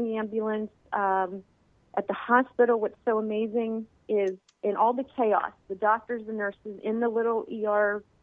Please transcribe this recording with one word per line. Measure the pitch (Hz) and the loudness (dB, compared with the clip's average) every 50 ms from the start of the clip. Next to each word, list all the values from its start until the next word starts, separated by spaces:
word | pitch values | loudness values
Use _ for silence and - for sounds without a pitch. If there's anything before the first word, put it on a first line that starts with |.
| 240 | -2
the | 226 220 | -2 -2
ambulance. | 220 220 208 214 220 214 220 214 214 214 208 _ _ _ - - | -4 -4 -4 -4 -2 -2 -2 -2 -4 -4 -6 _ _ _ -6 -2
Um, | 208 202 196 190 190 185 180 190 196 190 _ _ _ _ _ _ _ _ _ - | 0 2 2 2 2 0 -2 -4 -10 -14 _ _ _ _ _ _ _ _ _ -6
at | 202 196 | -4 -4
the | - 196 | -4 -4
hospital, | - - - 240 247 262 - _ - 240 233 233 226 | -4 0 4 4 4 4 2 _ 2 4 4 4 2
what's | 214 - - _ - | 0 -2 -4 _ -2
so | 247 220 | 0 0
amazing | 214 214 214 214 214 226 220 208 240 226 226 226 220 220 - _ _ _ | 0 0 -2 -2 -2 -2 0 0 -2 -2 -2 -4 -6 -8 -10 _ _ _
is | - 214 202 196 190 190 190 _ _ _ - - | -2 0 0 0 0 -2 -6 _ _ _ -4 -2
in | 208 202 | -2 2
all | - 208 233 247 | 4 4 2 2
the | 254 262 - - | 0 -4 -6 -2
chaos, | - 240 214 202 175 - - - _ _ - | 0 2 2 2 2 0 -2 -8 _ _ -12
the | 196 | -6
doctors | 185 220 208 220 226 220 - 240 233 214 | 0 2 2 2 2 0 -6 -8 -8 -6
and | 214 220 | -8 -6
nurses | 214 208 202 202 _ - 214 202 190 - | -4 -4 -6 -6 _ -14 -14 -12 -8 -4
in | 220 214 226 | -4 -2 0
the | 240 233 | 0 0
little | 214 233 226 233 233 226 - - | 0 0 0 0 0 -2 -4 -6
E | - 220 208 | -6 -4 -2
R | 208 208 208 208 202 208 208 - _ _ _ | 0 2 2 2 2 0 -2 -8 _ _ _